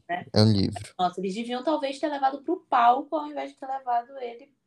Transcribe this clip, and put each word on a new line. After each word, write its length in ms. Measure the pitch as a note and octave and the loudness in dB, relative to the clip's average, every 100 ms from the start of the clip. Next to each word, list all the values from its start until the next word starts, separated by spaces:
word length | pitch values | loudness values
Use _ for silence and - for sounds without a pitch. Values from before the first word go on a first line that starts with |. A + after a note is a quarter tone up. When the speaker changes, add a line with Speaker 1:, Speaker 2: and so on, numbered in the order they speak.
| - | -6
Speaker 1:
né? 180 | F3 - | -8 0
Speaker 2:
É 100 | G#2 | 4
um 80 | A2 | 4
livro. 420 | G2+ F#2+ - - - | 4 0 -2 -10 -2
Speaker 1:
Nossa, 220 | F3+ F#3 | -2 -2
eles 120 | F#3+ | -6
deviam 280 | G3+ A#3+ B3 | -4 -6 -4
talvez 360 | D#4+ D4+ C4+ C#4+ | -2 -2 -2 -4
ter 100 | D#4 | -4
levado 340 | C#4 C4+ C#4 | 0 0 -2
pro 140 | - F4+ - | -4 -6 0
palco 460 | B3 A#3+ C4 D4+ D#4 | 4 6 4 0 -6
ao 100 | D4 | -6
invés 240 | C#4+ C#4 | -8 -10
de 40 | - | -10
ter 100 | C4+ | -8
levado 500 | C4+ B3+ A#3+ A#3+ C4+ | -6 -2 -2 -2 -8
ele 320 | A#3+ A#3 C#4 _ | -10 -12 -18 _